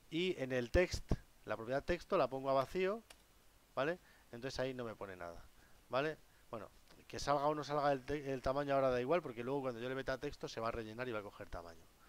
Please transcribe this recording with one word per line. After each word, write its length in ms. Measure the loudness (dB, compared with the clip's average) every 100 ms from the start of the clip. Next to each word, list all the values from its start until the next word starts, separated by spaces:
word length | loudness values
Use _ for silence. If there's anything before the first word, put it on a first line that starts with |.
| -6
y 300 | 0 0 0
en 120 | 0
el 180 | 0 4
text, 400 | 4 4 0 0 -2 -2 -14
la 120 | -6 -4
propiedad 260 | -2 -2
texto 320 | 0 -4 2 4
la 120 | 4
pongo 220 | 2 2
a 20 |
vacío, 500 | 2 2 0 0 0 -8 -20 -20 -20 -20 -20 -6
¿vale? 240 | 0 0 0 -8 -20 -16
Entonces 300 | -10 -6 -2
ahí 140 | -2
no 100 | -2
me 100 | -6
pone 220 | -6 -8 -8
nada, 280 | -10 -10 -16 -20 -20 -20 -2
¿vale? 300 | 0 0 -4 -14 -20 -12
Bueno, 180 | -10 -10 -16 -20 -20 -10
que 100 | -4
salga 280 | 2 4 2
o 80 |
no 100 | 0
salga 280 | 0 2 4
el 120 | 2
te-, 280 | 0 -4 -2
el 100 | -2
tamaño 320 | 0 0 4
ahora 160 | 4 6
da 100 | 4
igual, 220 | 2 2
porque 200 | 0 -4
luego 200 | -2 -2
cuando 180 | -2 -4
yo 80 | -4
le 60 |
meta 240 | -4 -4 -4
texto 300 | -6 -8 -8
se 120 | -4
va 80 | -2
a 40 |
rellenar 360 | -2 -6 -6 -4
y 40 |
va 80 | -4
a 20 |
coger 260 | -6 -12 -12
tamaño. 360 | -12 -12 -16 -20 -20